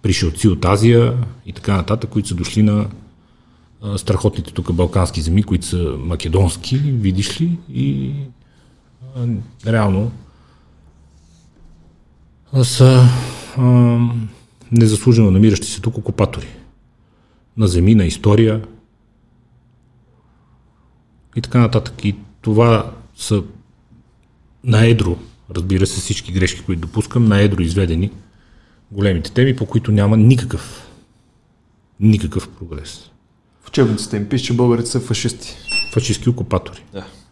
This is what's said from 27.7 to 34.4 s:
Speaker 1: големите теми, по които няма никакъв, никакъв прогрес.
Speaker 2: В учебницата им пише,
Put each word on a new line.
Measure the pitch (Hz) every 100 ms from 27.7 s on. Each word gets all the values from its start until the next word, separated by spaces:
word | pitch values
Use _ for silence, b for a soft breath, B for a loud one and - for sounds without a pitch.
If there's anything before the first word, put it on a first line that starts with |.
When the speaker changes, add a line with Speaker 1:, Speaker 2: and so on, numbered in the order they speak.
| 90 90 82 98 - b b b b b b b
Speaker 1:
големите | 101 101 87 76
теми, | - 131 127
по | 107
които | 113 -
няма | 107 101 110
никакъв, | 110 127 - - - - - - _ _ _ _ _ _ _ _ _ _
никакъв | 104 104 85 87 -
прогрес. | - 87 76 76 - - _ _ _ _ _
Speaker 2:
В | -
учебницата | - 123 107 - 107
им | 101
пише, | 131